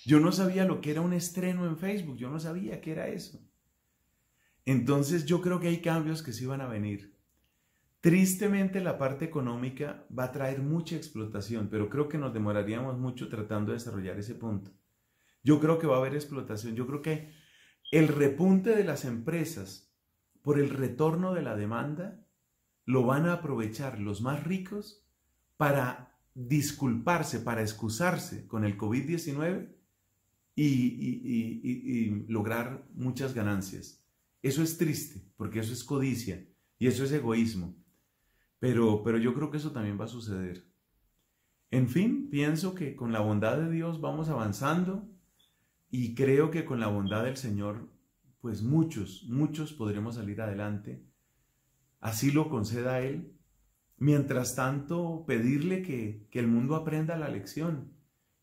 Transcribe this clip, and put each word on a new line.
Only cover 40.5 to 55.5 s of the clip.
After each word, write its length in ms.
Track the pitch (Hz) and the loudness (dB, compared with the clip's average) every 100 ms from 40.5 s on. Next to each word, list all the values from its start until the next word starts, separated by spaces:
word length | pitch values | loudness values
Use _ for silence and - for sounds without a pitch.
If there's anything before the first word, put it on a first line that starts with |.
| 90 - _ _ _ _ _ _ _ _ _ _ | -10 -16 _ _ _ _ _ _ _ _ _ _
En 180 | 127 123 | 2 4
fin, 400 | 156 226 285 - | 4 2 2 -2
pienso 440 | 143 147 156 190 185 | 0 2 0 -2 -4
que 200 | 143 - | -6 -4
con 160 | 117 | -2
la 80 | 110 | 0
bondad 380 | 104 104 107 143 | 2 2 2 2
de 120 | 165 | 0
Dios 320 | 165 170 156 | 0 -2 -4
vamos 280 | 143 151 156 | -4 -2 -2
avanzando 800 | 135 107 101 135 170 185 190 - - _ _ _ _ _ _ _ | 0 -2 0 0 2 0 -2 -8 -18 _ _ _ _ _ _ _
y 240 | 127 117 113 | -4 -2 2
creo 360 | 131 139 156 | 4 6 4
que 140 | 160 143 | 0 -2
con 140 | 123 | -2
la 80 | 107 | 0
bondad 360 | 101 98 107 | 0 0 0
del 140 | 127 135 | -2 -4
Señor, 520 | 117 101 101 110 - _ _ _ _ _ | -4 -4 -4 -6 -12 _ _ _ _ _
pues 200 | 120 98 | -8 -4
muchos, 600 | 113 160 160 120 95 - 120 | 2 2 2 -2 -8 -10 -4
muchos 460 | 127 151 156 151 | 0 0 -2 -8
podremos 420 | - 104 101 113 117 | -6 -4 -4 -4 -6
salir 260 | 101 104 | -8 -6
adelante. 640 | 104 98 104 104 123 127 - _ _ _ _ _ _ _ _ _ | -6 -4 -4 -6 -8 -14 -18 _ _ _ _ _ _ _ _ _
Así 320 | 110 107 139 | -6 0 2
lo 180 | 147 156 | 4 2
conceda 520 | 127 101 120 123 127 | 0 -2 -2 0 0
Él. 340 | 131 156 170 - _ _ _ _ _ _ | -2 -4 -10 -18 _ _ _ _ _ _
Mientras 580 | 143 147 139 127 123 - | 4 6 4 0 -2 0
tanto, 720 | 131 143 139 170 170 160 - | 0 -2 -2 -2 -2 -4 -2
pedirle 540 | 120 120 | 2 4